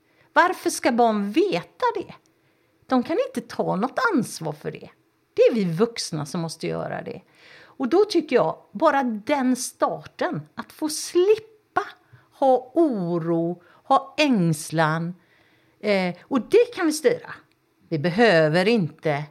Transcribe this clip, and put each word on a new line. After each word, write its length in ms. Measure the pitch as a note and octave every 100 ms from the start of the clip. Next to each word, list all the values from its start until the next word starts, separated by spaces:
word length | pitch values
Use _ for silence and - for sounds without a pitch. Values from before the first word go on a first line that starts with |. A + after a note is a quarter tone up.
| _ _ _
Varför 380 | - F4+ F4+ E4+
ska 220 | - D4+
barn 400 | A#3+ A#3 G#3 G3+
veta 520 | B3 G4 E3+ - - A#4+
det? 200 | - - - _ _ _ _ _ _ -
De 160 | B3+
kan 160 | C4 F4+ C5
inte 120 | A#3
ta 360 | - - E3 F3
något 220 | B3+ - A#4+
ansvar 380 | D4+ - - D#3
för 180 | D3 D#3+
det. 200 | - - _ _ _ _
Det 80 | -
är 120 | A#4+
vi 100 | A#3
vuxna 640 | F#3 E3 A#3 - - D3+ D3
som 140 | F3+
måste 260 | E3 - E3+
göra 360 | E3 D#3 -
det. 200 | F3 - - _ - -
Och 260 | - - B3+
då 160 | F4
tycker 320 | G#4+ E4+ D#4 A#3
jag, 220 | D#3+ - _
bara 300 | G3+ D#4+ C#4
den 540 | B3 G#3+ - C#4+ B3+ B3
starten, 920 | - - C4+ D#3 - - E4 E3 D3+
att 180 | - -
få 160 | - D#4
slippa 920 | D#4 - F4 G4 G#4+ - _ _ - - - _ - _
ha 400 | - C4+ B3 B3+
oro, 880 | E4 D#4+ G#3+ E3+ F3 E3 E3 E3+ F3 _ _
ha 300 | - C4+ - -
ängslan, 960 | D4 A3 E3 D#3 - D#3+ D#3 D#3+ E3+ F3+ _ _ _ _ _ _
eh, 340 | G#3 G3 F3+ F3
och 180 | - C4+
det 340 | - G#4+ A#4+
kan 120 | F#4+ D#4+
vi 60 |
styra. 420 | D4+ B3 - - - _ _ _ _ _
Vi 100 | D#3
behöver 720 | E3+ F#3 A#3 E3 D#3 E3+ G3
inte 560 | A#3 D#3 - D#3+ C#3+ D3+